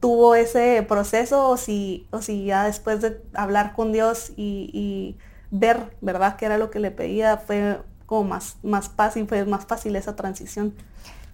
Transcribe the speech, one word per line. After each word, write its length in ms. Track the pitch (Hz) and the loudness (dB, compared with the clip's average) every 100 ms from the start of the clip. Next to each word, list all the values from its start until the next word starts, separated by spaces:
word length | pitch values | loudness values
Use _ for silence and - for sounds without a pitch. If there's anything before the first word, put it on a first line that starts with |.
tuvo 340 | 247 233 240 | 4 8 8
ese 480 | 233 233 247 240 240 | 8 4 4 4 4
proceso 680 | 208 208 202 220 240 277 269 | 2 0 2 0 2 2 4
o 60 | 247 | 2
si, 520 | 240 208 196 180 - | 0 -4 -2 -6 -8
o 100 | 220 | -10
si 260 | 214 208 196 | -6 -6 0
ya 180 | 196 | 0
después 360 | 208 208 - 214 | 0 -2 -4 -2
de 220 | 220 220 - | -2 -4 -10
hablar 420 | - 202 202 208 | -6 0 0 0
con 180 | - 220 | -2 -2
Dios 380 | 220 220 226 - | 2 2 0 -8
y, 400 | - 208 202 196 | -8 -6 -6 -8
y 460 | 208 202 196 190 202 - - - | -6 -4 -4 -8 -12 -18 -20 -8
ver, 440 | 196 220 233 220 - | 0 2 2 0 -8
¿verdad?, 340 | 196 180 196 | -4 2 0
qué 120 | 208 214 | 0 0
era 120 | 214 | 0
lo 100 | 220 | 0
que 120 | 214 | -2
le 100 | 202 | -4
pedía, 460 | 196 170 196 220 214 | -4 -4 0 2 2
fue 440 | - 208 202 202 - - - | 0 0 0 -2 -6 -20 -4
como 180 | 220 | -2
más, 320 | 202 180 - - | 0 -4 -8 -10
más 260 | - 208 202 | -2 -2 -2
fácil, 400 | - 220 220 208 | 0 0 0 -2
fue 160 | 214 | 0
más 220 | 202 196 202 | 0 -2 -4
fácil 280 | 226 220 | -6 -4
esa 220 | 202 196 202 | -4 -6 -8
transición. 580 | 190 190 202 - 208 202 - - - - - | -8 -8 -12 -6 -6 -6 -20 -20 -20 -18 -20